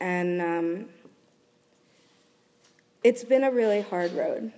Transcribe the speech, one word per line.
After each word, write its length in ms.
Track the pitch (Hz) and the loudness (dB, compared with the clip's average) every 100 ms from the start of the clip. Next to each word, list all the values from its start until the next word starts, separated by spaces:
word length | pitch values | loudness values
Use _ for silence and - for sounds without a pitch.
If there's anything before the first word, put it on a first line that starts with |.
And, 400 | 185 180 180 175 | -4 -2 -2 -2
um, 460 | 170 170 170 175 233 - - _ _ _ _ _ _ _ _ _ _ _ _ _ _ _ _ _ _ _ | -2 -2 -2 -4 -10 -18 -20 _ _ _ _ _ _ _ _ _ _ _ _ _ _ _ _ _ _ _
it's 180 | 233 247 | 2 2
been 220 | - 262 | 2 2
a 60 | 269 | 4
really 320 | 247 220 208 | 2 2 2
hard 300 | 202 180 175 | -2 -2 -2
road. 400 | 170 - - 226 | -2 -4 -4 -8